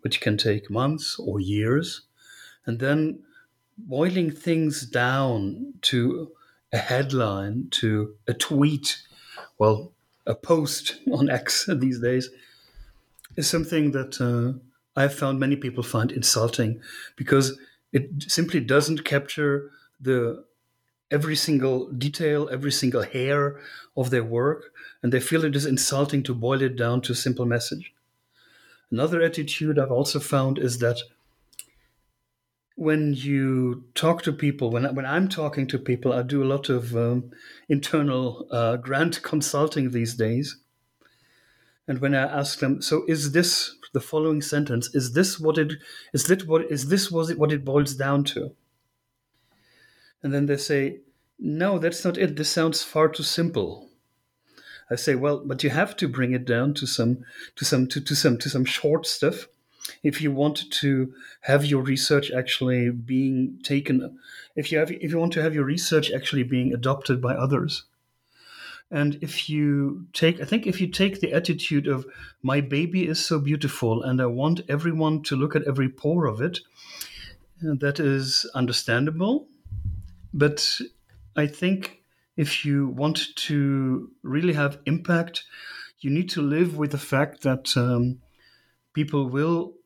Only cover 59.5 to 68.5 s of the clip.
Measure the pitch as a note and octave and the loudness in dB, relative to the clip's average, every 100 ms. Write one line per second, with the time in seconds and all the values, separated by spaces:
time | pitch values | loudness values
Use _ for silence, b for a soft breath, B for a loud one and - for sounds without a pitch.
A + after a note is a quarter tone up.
59.5 | _ _ B B B D3+ C#3+ D3+ C#3 D3 | _ _ B B B -2 0 -2 2 0
60.5 | D3 - - C#3 C3+ C3 B B B - | 0 -6 -2 2 2 0 B B B 2
61.5 | C#3+ D3 C#3 C3 C3+ - D3 C#3 B2+ B2+ | 4 4 2 2 0 4 2 2 -4 -2
62.5 | - B2+ B2 A#2+ A#2+ A#2 B2+ C3+ C3 C3 | 0 2 2 2 0 -2 0 2 2 -2
63.5 | - - C#3+ C#3+ C3 B2+ B B B B | -4 -2 -2 2 0 0 B B B B
64.5 | - C#3+ D#3 D#3+ F3+ E3 E3 E3+ E3 D#3+ | -8 -2 0 0 -2 -2 0 0 2 0
65.5 | D3+ C3+ E3+ - D#3 - C3 - C#3 B2 | 0 0 0 2 2 2 -2 -2 -2 0
66.5 | B2+ B2+ B2 B2+ C#3 - B2 B2 C3+ C3+ | 2 2 0 0 -2 0 0 0 0 0
67.5 | C#3 D#3 - - _ _ _ B B B | 0 0 -6 -12 _ _ _ B B B